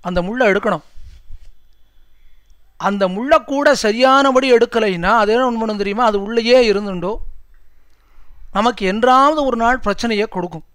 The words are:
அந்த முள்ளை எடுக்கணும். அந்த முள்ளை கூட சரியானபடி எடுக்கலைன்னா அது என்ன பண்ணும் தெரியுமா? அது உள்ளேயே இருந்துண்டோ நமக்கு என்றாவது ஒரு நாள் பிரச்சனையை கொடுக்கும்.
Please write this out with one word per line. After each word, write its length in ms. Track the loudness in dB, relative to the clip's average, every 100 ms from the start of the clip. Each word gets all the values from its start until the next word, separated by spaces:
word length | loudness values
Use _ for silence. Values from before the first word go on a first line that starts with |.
அந்த 160 | -4 -4
முள்ளை 240 | -4 0 2
எடுக்கணும். 360 | 2 0 -4 -8 -16 -16 -18 -14 -14 -14 -20 -20 -20 -20 _ -20 -20 -20 -20 _ -20 -20 _
அந்த 240 | -4 0 -2
முள்ளை 320 | -2 2 0
கூட 300 | 2 0 2 2
சரியானபடி 760 | 0 2 4 4 4 2 4
எடுக்கலைன்னா 640 | 4 2 0 -2 0 0 2
அது 180 | 2
என்ன 280 | 2 0 -2
பண்ணும் 200 | -4 -4
தெரியுமா? 240 | -4 0 0
அது 140 | 0
உள்ளேயே 380 | -2 -2 4 4 4
இருந்துண்டோ 480 | 0 -4 -6 -6 -6 -8 -10 -18 -20 -20 -20 -20 -20 _ -20 -20 -18 -8
நமக்கு 300 | -2 -2 -2 -4
என்றாவது 540 | 0 4 4 4 2 -2
ஒரு 140 | 0
நாள் 240 | 0 0 -2
பிரச்சனையை 420 | -2 -2 -2 -4
கொடுக்கும். 400 | -6 -8 -10 -18